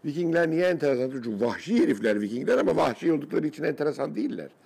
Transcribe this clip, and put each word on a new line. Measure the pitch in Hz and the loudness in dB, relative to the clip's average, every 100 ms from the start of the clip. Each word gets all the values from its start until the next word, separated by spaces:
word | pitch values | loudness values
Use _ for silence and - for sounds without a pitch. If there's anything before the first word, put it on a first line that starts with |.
Vikingler | 160 147 170 170 165 | -6 -2 0 2 2
niye | 160 180 | 2 2
enteresan? | 165 143 127 131 | 2 2 2 0
Çünkü | 131 117 104 117 | -4 -6 0 -2
vahşi | 104 - 233 | -2 0 2
herifler | - 104 113 104 | 4 2 2 2
Vikingler | 104 120 135 254 | 0 -2 0 2
ama | - 160 | 2 2
vahşi | 156 113 170 | 0 0 0
oldukları | 156 147 - 151 | 0 0 -2 -2
için | 147 | -4
enteresan | 156 151 151 131 139 | -4 -2 -4 -2 -4
değiller. | 151 - 90 71 _ | -2 -4 -4 -10 _